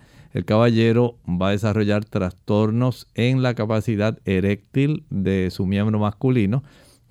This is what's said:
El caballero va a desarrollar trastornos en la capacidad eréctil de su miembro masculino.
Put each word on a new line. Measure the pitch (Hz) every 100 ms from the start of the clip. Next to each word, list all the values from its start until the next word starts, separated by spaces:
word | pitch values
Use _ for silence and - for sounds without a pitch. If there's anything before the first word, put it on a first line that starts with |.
| - - -
El | -
caballero | 90 107 120 113 113 117 120 - -
va | 87 95
a |
desarrollar | 101 110 104 104 104
trastornos | 104 104 90 - - 104 110 113 127 - -
en | - 120 131
la | 127
capacidad | 117 107 110 104 104 107 -
eréctil | - 95 98 104 _ 135 143 156 -
de | 98 95 98 92
su | - 92
miembro | 101 104 107
masculino. | 104 - 131 123 98 127 - - _ _ _